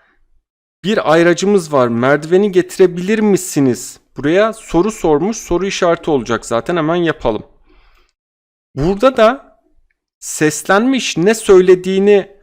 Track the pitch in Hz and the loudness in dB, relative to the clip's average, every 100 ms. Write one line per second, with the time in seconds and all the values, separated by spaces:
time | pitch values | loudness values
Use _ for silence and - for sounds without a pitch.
0 | _ _ _ _ _ _ _ _ 180 214 | _ _ _ _ _ _ _ _ -4 -2
1 | 143 160 170 165 190 202 156 143 123 117 | 2 2 2 2 0 0 0 0 0 0
2 | 131 147 156 185 208 180 175 - 180 175 | 0 0 0 0 2 0 -2 2 0 0
3 | 180 220 214 185 - 151 135 113 - - | -4 0 2 0 -2 -2 0 -2 -8 -20
4 | _ - 143 180 220 208 - 160 208 - | _ -6 -2 0 0 -4 -4 -2 -2 -2
5 | 170 147 190 220 - 175 196 - 175 170 | 0 0 0 -6 -6 -4 -4 -2 -2 0
6 | - 139 110 113 - 117 139 175 151 175 | -2 -4 -2 -6 -4 -4 -2 -4 -2 -2
7 | 165 - 120 104 - _ _ _ _ _ | -2 -2 -4 -6 -8 _ _ _ _ _
8 | _ _ _ _ _ _ _ 135 160 196 | _ _ _ _ _ _ _ -4 -4 0
9 | 262 254 220 277 - _ _ _ _ _ | 0 2 2 0 -8 _ _ _ _ _
10 | _ _ - - 151 - - 196 247 262 | _ _ -14 -2 -2 -2 0 0 0 -2
11 | - 160 190 220 - 190 185 180 185 190 | -4 -2 0 0 4 6 6 4 2 0
12 | 202 202 - _ | 2 2 0 _